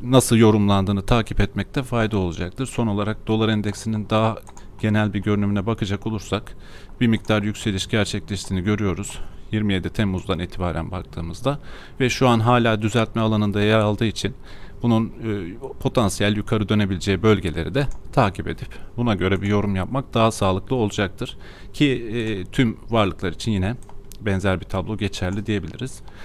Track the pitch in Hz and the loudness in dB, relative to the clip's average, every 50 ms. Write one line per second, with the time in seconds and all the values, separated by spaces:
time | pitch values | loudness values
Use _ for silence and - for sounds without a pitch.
0 | - 123 131 127 - - 123 110 117 110 107 107 101 101 101 98 95 95 104 98 | -2 6 6 6 6 8 8 8 8 8 8 6 4 4 4 4 2 2 0 0
1 | 95 - 123 117 107 - - - 101 - - 101 98 - - 147 131 127 123 120 | 2 2 2 2 2 0 2 2 2 2 2 -4 -6 -4 -4 -6 -4 -2 0 0
2 | 110 104 95 101 92 87 80 - 90 87 - - 131 123 - - 120 110 101 101 | 0 2 2 0 0 0 -2 -4 -6 -6 -4 -6 -6 -4 -2 -2 0 0 0 0
3 | 104 101 107 - - - 110 110 110 110 110 107 101 104 101 - - 110 110 107 | -2 -2 -4 -6 -2 -2 0 2 2 2 2 2 0 -2 -4 -4 -6 -4 -4 -4
4 | 104 - 110 110 110 113 110 - - - - - - - - - - 107 107 107 | -2 0 2 2 2 2 0 -2 -10 -16 -16 -16 -16 -16 -10 -2 0 2 2 2
5 | 107 107 98 107 95 104 104 104 101 101 101 104 92 110 113 - 113 92 101 98 | 2 2 0 -2 0 0 2 2 2 2 0 0 0 0 -2 -2 -2 -2 -2 -4
6 | - 113 110 101 - - - 104 - - - - - - - - - - - - | -4 -4 -4 -4 -4 -4 -4 -4 -4 -8 -14 -14 -16 -16 -16 -18 -16 -16 -4 0
7 | 123 117 113 110 - - 107 107 101 104 104 - - 113 101 95 - - - 110 | 2 2 2 2 2 2 2 2 2 0 -4 -2 -2 -2 -2 -2 -2 0 0 0
8 | 101 - - 104 - - 101 92 - - 98 95 87 104 104 - 107 98 85 87 | 0 0 -2 -6 -4 -6 -6 -6 -4 -2 -2 -2 0 0 0 2 2 0 0 -2
9 | 101 - - - - - - - - - - 107 107 104 98 92 85 87 - - | -4 -8 -8 -8 -8 -8 -8 -12 -8 -4 -2 0 2 2 0 0 0 -2 -2 0
10 | 110 98 92 92 - - 92 80 90 87 - 92 92 87 80 82 80 73 87 92 | 0 0 0 -2 -2 -2 -2 -2 -2 -6 -4 -4 -2 -2 -2 -2 -4 -4 -6 -8
11 | 82 - - - 82 82 82 - - 135 143 143 - - - - - - - - | -8 -8 -8 -8 -8 -8 -8 -2 -2 -2 -2 -2 -6 -12 -14 -14 -14 -16 -4 0
12 | 135 123 - - 139 127 120 113 107 120 123 123 117 117 110 107 110 107 - 123 | 0 0 2 4 6 6 6 6 6 4 4 6 6 4 2 2 0 0 2 2
13 | 113 110 - 117 110 110 110 107 104 104 98 104 104 107 110 110 107 107 104 98 | 0 0 0 0 0 2 2 2 2 2 2 2 4 4 4 4 4 2 2 0
14 | 117 107 95 - - 101 - - - - - - - - - - - 120 117 113 | 0 -2 -2 -2 -4 -4 -6 -6 -12 -16 -14 -14 -14 -14 -10 -2 2 2 4 4
15 | 113 104 - 110 110 110 104 101 90 82 101 120 135 131 - - - 135 - 135 | 2 0 -4 -8 -6 -4 -4 -4 -6 -8 -10 -10 -12 -12 -10 -4 -4 0 2 2
16 | 113 98 - - 104 104 107 104 104 - 120 107 107 - 107 104 104 95 98 87 | 2 2 2 2 2 2 2 0 0 0 0 0 2 2 2 2 2 2 0 -2
17 | 78 101 98 87 104 110 107 98 90 85 73 85 80 - 90 131 143 135 - - | 0 0 0 4 6 4 4 4 2 -2 -2 -2 -4 -2 0 0 0 0 -2 -4
18 | - - - 143 120 98 - - - - 80 - - - - - - - - 120 | -8 -2 2 2 2 2 0 -2 -6 -6 -6 -6 -8 -12 -10 -12 -12 -10 -6 -2
19 | 120 120 107 90 92 95 98 92 95 101 104 104 101 101 98 95 90 87 113 135 | 0 0 2 2 2 2 2 2 2 0 2 2 2 0 0 0 -2 -2 -2 -4
20 | 135 - - 120 113 113 - - 104 95 92 95 - - 135 127 110 101 - - | -4 -2 2 2 2 4 2 2 2 2 2 0 0 -2 0 0 0 0 0 0
21 | 104 90 - - 120 - - - - - - - - - - - 151 143 127 123 | -2 -2 -2 -6 -8 -10 -10 -14 -16 -16 -16 -16 -16 -14 0 2 4 4 4 0
22 | 117 110 110 120 113 110 107 95 92 95 - - 131 113 104 - - - 113 113 | -2 -4 -4 -4 -2 -2 -4 -4 -6 -4 2 2 2 2 2 -2 -6 0 2 2
23 | 104 95 - - - 92 80 - - 117 107 98 92 98 123 - - - - - | 2 2 0 -2 -4 -4 -4 -2 -2 0 0 0 0 0 -2 -4 -10 -12 -14 -14
24 | - - - - - 104 98 92 92 98 92 85 80 - - 95 87 85 110 98 | -14 -14 -14 -6 -2 -2 0 0 2 0 0 0 -2 -4 -4 -4 -2 -2 -4 -2
25 | 104 98 - - - 90 95 107 104 - 107 101 85 82 - - 123 131 - - | -4 -4 -2 -2 -4 -2 -2 -2 -2 -2 -2 -2 -2 -6 -8 -8 -8 -8 -10 -12
26 | - - - - - | -14 -16 -16 -14 -16